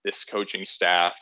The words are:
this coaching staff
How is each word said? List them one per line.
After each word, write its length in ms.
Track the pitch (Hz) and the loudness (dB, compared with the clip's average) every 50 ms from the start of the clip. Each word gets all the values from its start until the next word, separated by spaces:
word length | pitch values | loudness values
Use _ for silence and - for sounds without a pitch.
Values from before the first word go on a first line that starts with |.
| - | -8
this 200 | 101 - - - | -6 -6 -6 -6
coaching 400 | - - 104 101 - - 95 95 | -6 -4 -4 -4 -4 -6 -8 -8
staff 480 | - - - 92 87 90 87 87 87 - - | -8 -4 0 2 4 4 6 4 2 0 -4